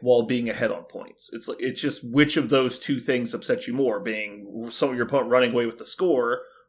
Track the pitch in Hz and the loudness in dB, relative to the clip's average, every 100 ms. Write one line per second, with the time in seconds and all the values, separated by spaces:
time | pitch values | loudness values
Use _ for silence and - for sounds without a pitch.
0 | 123 120 117 123 117 107 113 - - 98 | 6 6 6 0 0 0 -2 -2 -8 -14
1 | - - - 113 - - 127 117 143 - | -14 -18 -14 -10 -8 -4 -4 -2 -4 -4
2 | 120 135 147 160 120 135 127 - - 131 | 0 4 4 2 2 2 2 -2 -4 -2
3 | 139 127 117 104 - 123 - 127 127 104 | 0 0 -2 -6 -2 -2 -2 0 0 0
4 | 110 107 104 104 101 110 117 - 139 123 | -4 -6 -8 -12 -14 -12 -8 -2 0 0
5 | 117 139 117 127 120 120 117 - - - | 0 0 2 4 4 2 0 -4 -12 -2
6 | 185 131 120 127 - _ | 2 2 2 -2 -8 _